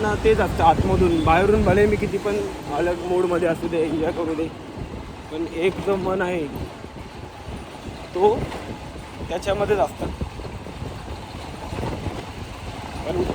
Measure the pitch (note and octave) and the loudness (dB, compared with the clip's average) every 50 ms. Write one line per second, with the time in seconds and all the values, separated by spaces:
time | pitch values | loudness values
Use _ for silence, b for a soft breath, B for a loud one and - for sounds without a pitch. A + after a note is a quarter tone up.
0 | A3 G#3 G#3 G#3 - A3 A3 - G3 F3 - - E3+ D#3+ D#3+ E3 F#3 F#3+ F#3+ F#3 | 0 0 0 4 6 6 6 6 4 2 4 6 6 6 6 6 4 4 4 6
1 | F#3 F3 E3+ D#3+ D3+ D#3+ E3 F3+ G3 G3+ G#3+ A3 G#3 F#3+ F#3 G3+ G#3 G#3 G#3+ G3+ | 6 6 6 4 6 6 6 6 8 6 6 6 6 6 6 6 6 6 4 2
2 | G#3 F#3 F3+ G3 F#3+ G#3 G3+ G#3 G3+ F#3+ F#3 - - - C#3+ D3 E3+ F3 F3 F3 | 0 0 -2 -2 0 0 0 0 -2 -4 -6 -8 -8 -4 -2 0 0 0 0 -2
3 | E3+ F3+ F3+ F3+ F#3 F3 F3 E3+ F3+ E3 D#3+ - E3 E3 E3+ E3 D#3 D#3 D#3 D#3 | 0 2 2 4 4 4 2 2 2 2 2 0 -2 0 0 2 2 2 2 0
4 | D#3 E3 - E3 E3+ D#3+ D#3+ D3+ E3 D#3 - - - - - - - - - - | 0 0 0 0 -2 -2 -2 -2 -2 -4 -4 -10 -14 -12 -10 -10 -10 -10 -10 -10
5 | - - - - - - D3+ D#3+ E3 D#3 E3+ E3 F3 G3 F3+ F3+ D#3+ G3 G3 F#3+ | -10 -12 -12 -14 -12 -10 -6 -6 -6 -4 -2 0 0 0 0 0 0 0 0 0
6 | F3+ F#3 F#3+ G3 F3+ F3+ F3+ E3+ D3+ C#3 - - - - - - - - - - | 0 0 0 0 0 0 0 -2 -2 -4 -6 -8 -8 -8 -10 -12 -14 -14 -14 -14
7 | - - - - - - - - - - - - - - - - - - - - | -14 -14 -14 -14 -14 -14 -14 -14 -12 -10 -10 -10 -12 -12 -14 -12 -12 -12 -12 -12
8 | - - - F3 G3 G#3+ A#3 C#4+ - - - - - - - - - - - - | -12 -6 0 4 4 4 4 4 -2 -4 -6 -8 -8 -10 -10 -10 -10 -12 -12 -12
9 | - - - - - - E3 F3+ F3+ G3+ F#3+ G#3 G3+ F#3+ G#3+ G3 E3 - - - | -12 -12 -10 -10 -6 -4 -4 -2 0 0 0 2 4 2 4 4 4 0 0 -4
10 | E3+ E3+ - - - - - - - - - - - - - - - - - - | -6 -6 -4 -4 -6 -6 -6 -10 -10 -10 -10 -10 -12 -12 -10 -10 -10 -8 -8 -10
11 | - - - - - - - - - - - - - - - - - - - - | -10 -10 -10 -10 -10 -12 -12 -10 -10 -10 -10 -10 -8 -6 -4 -4 -2 -2 -4 -4
12 | - - - - - - - - - - - - - - - - - - - - | -6 -6 -6 -6 -10 -10 -10 -10 -10 -10 -10 -10 -10 -10 -10 -10 -10 -8 -8 -6
13 | - D#3 F3+ F3+ F3+ E3+ | -4 -2 0 0 0 0